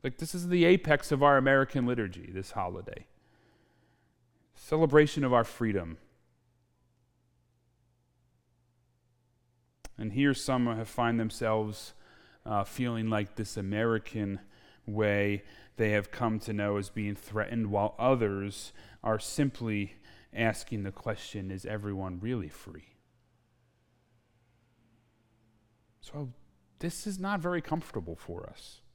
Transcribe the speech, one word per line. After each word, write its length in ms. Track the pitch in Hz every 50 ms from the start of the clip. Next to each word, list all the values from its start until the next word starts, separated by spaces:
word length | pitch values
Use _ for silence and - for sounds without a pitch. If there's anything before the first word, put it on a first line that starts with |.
Like, 140 | - 131 -
this 180 | - 165 160 -
is 140 | 180 175 175
the 160 | 180 180 165
apex 480 | 170 185 185 - 151 151 139 - -
of 100 | 151 135
our 140 | 143 143 139
American 480 | 135 131 135 135 135 135 - - 139 120
liturgy, 460 | 120 123 117 107 95 90 90 87 -
this 200 | 90 95 95 -
holiday. 520 | - 110 92 90 92 85 - - - - - _ _ _ _ _ _ _ _ _ _ _ _ _ _ _ _ _ _ _ _ _ _ _ _ _ _ _ _ _ _
Celebration 680 | - - - 156 156 165 143 143 151 151 143 - 147
of 120 | 139 127 123
our 100 | 120 113
freedom. 540 | - - - 117 110 101 95 85 82 80 - - _ _ _ _ _ _ _ _ _ _ _ _ _ _ _ _ _ _ _ _ _ _ _ _ _ _ _ _ _ _ _ _ _ _ _ _ _ _ _ _ _ _ _ _ _ _ _ _ _ _ _ _ _ _ _ _ _ _ _ _ _ _ _ _ _ _ _ _ _ _ _ _ _ _ _ - - - -
And 160 | 110 110 101
here 180 | 127 143 143
some 320 | 135 - - - 131 123 123
have 240 | 120 113 110 113 -
find 320 | - - 120 117 117 117
themselves, 720 | 113 113 - - 120 110 110 110 107 107 104 - - - - - - - - - - - - _ _
uh, 180 | 113 107 101 98
feeling 460 | - - - 127 120 117 113 110 110
like 260 | 110 107 104 101 -
this 220 | - 107 - - 113
American 840 | 98 95 104 107 113 117 113 107 - - - 110 104 98 98 101 - - - - - - - - _
way 560 | - 104 107 110 104 101 101 101 101 101 98 - - - - - - _
they 140 | - 113 107
have 200 | 104 104 98 -
come 280 | - - 123 113 110 104
to 160 | - - 107
know 240 | 104 104 101 101 101
is 100 | 98 -
being 260 | - 110 104 104 101
threatened, 520 | - - - 107 107 107 - 117 117 110
while 280 | 101 101 101 104 107 - -
others 720 | 113 131 135 120 117 101 98 98 98 101 101 - - - - - - - - - -
are 140 | 110 110 107
simply 800 | - - - - 147 135 - - 117 110 107 104 101 95 - - - - - - - _ -
asking 480 | - 113 113 107 - - - 120 107
the 100 | 98 98
question, 580 | 95 - - 117 107 - - - - 107 95 95
"Is 140 | 95 95 -
everyone 560 | - 107 104 98 104 98 95 95 92 90 90
really 300 | 101 117 127 117 87 76
free?" 460 | - - - 95 82 80 - - _ _ _ _ _ _ _ _ _ _ _ _ _ _ _ _ _ _ _ _ _ _ _ _ _ _ _ _ _ _ _ _ _ _ _ _ _ _ _ _ _ _ _ _ _ _ _ _ _ _ _ _ _ _ _ _ _ _ _ _ _ _
So 260 | - - - 147 143 123 123 - - _ _ _ _ _ _ _
this 260 | 147 170 - - -
is 120 | 208 190 190
not 220 | 185 196 208 190
very 220 | 160 175 180 170
comfortable 520 | 160 - 156 165 - - - 107 82 82 82
for 320 | - - - 85 90 -
us. 360 | - - - - - - - - -